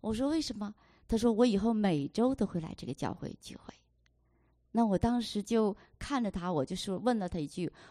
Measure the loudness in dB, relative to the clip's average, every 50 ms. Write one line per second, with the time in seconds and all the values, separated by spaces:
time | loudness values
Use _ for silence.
0 | -6 -4 -2 0 0 0 0 0 -2 -2 -6 -8 -8 -10 -10 _ _ _ _ _
1 | _ 0 0 4 4 4 6 6 6 6 6 4 2 2 2 4 4 4 4 2
2 | 0 -2 0 2 2 2 2 0 -2 -2 -2 -4 -6 -6 -10 -10 -8 -8 -6 -4
3 | -4 -4 -4 -6 -8 -10 -12 -12 -16 -18 -18 -18 -18 -20 -20 _ _ _ _ _
4 | _ _ _ _ _ _ _ _ _ _ _ _ _ _ 0 0 2 2 2 2
5 | 2 2 0 0 -2 -4 -6 -6 -2 0 2 2 2 2 0 -4 -10 -20 _ -14
6 | -8 -4 -2 -2 -2 -2 -4 -4 -4 -2 0 0 -2 -2 -4 -6 -4 -4 -4 -2
7 | 0 0 0 0 -2 -4 -4 -6 -6 -6 -6 -6 -6 -6 -6 -10 -20 -20